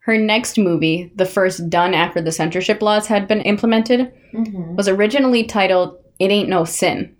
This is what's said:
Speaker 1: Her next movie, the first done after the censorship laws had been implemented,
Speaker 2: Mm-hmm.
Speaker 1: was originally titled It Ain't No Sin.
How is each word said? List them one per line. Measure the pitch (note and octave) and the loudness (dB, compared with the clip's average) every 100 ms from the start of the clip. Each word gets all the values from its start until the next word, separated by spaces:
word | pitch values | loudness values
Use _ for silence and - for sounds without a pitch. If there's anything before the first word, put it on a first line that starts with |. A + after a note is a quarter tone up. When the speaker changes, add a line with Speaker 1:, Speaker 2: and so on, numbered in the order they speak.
Speaker 1:
Her | - A3 | 0 0
next | G#3+ G#3+ B3 - | 2 0 0 0
movie, | F#3+ E3 D#3+ D#3+ F3 | 2 2 0 -2 -6
the | G3+ | -4
first | F#3 G3 F#3 F3 E3+ | -2 2 0 -2 -2
done | F3 F3+ | 0 2
after | F3 E3+ E3+ | 0 0 -2
the | E3+ | -4
censorship | D#3+ E3 F3+ F#3 G#3+ | -2 -2 -2 -2 0
laws | G#3+ G#3+ G#3 | 2 0 0
had | G#3 G3 | -2 0
been | G#3+ | -2
implemented, | G3+ G3+ A#3 A3 A3+ B3 B3+ - _ | 0 0 2 2 2 0 0 -6 _
Speaker 2:
Mm-hmm. | A3 A3 G3 E3 F3+ | -6 -6 -6 -8 -2
Speaker 1:
was | G3 | 0
originally | F#3+ G#3+ C4+ C4+ A#3+ | 2 2 2 2 2
titled | A3+ A3 F#3+ F#3 F3+ - - _ | 0 0 2 2 0 -6 -20 _
It | F#3+ | 0
Ain't | G#3 G3 | 2 0
No | F#3 E3 | 0 -2
Sin. | - F3 A2 - | -2 -2 -2 -8